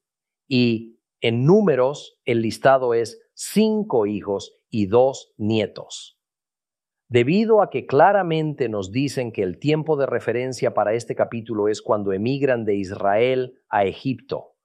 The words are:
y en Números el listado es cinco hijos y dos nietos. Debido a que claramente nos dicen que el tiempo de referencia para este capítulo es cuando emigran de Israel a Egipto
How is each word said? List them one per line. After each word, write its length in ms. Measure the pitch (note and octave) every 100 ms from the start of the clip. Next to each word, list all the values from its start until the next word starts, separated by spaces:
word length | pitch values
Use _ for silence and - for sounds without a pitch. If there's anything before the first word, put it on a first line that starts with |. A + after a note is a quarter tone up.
| _ _ _ _ -
y 500 | B2+ A#2+ A2+ A2+ - _ _
en 240 | A#2+ A#2
Números 760 | C3+ G3+ G3+ C3 B2+ D3+ - _
el 180 | - A#2
listado 500 | A2+ - C#3 C3+ B2+
es 300 | A#2 A2+ - _
cinco 720 | - - - A3 G#3+ G#3 B2+ G#2
hijos 520 | G#2 G2 G2 - _ _
y 180 | A2+ G2
dos 460 | A#2 C3 C3+ - -
nietos. 840 | G#2+ A2 G#2 - - - - _ _ _ _ _ _ _ _ _ -
Debido 540 | A#2+ A#2+ F#3 A3 G#3+
a 80 | G#3+
que 180 | C3 G#2
claramente 840 | C3+ E3+ G3+ F3+ D#3+ D#3 C#3 B2
nos 200 | G#2+ F#2
dicen 400 | G#2+ C#3+ C3 A#2+
que 120 | G#2+
el 160 | F#2 F2
tiempo 380 | C#3+ D3+ D3+ D3+
de 100 | C3
referencia 680 | A#2+ - A#2 B2+ B2 B2
para 220 | A2 G#2
este 200 | A2+ A#2
capítulo 540 | A#2 G#2+ A#2 A2 A2 G#2
es 140 | G#2+
cuando 300 | - G#2+ G2+
emigran 520 | F#2+ A2 C#3+ C#3 B2
de 120 | G#2 G2+
Israel 840 | F#2+ G2 G2 G2+ B2 C3 B2+ - _
a 160 | G#2+
Egipto 720 | G2 - C3+ B2 - D#2+ - _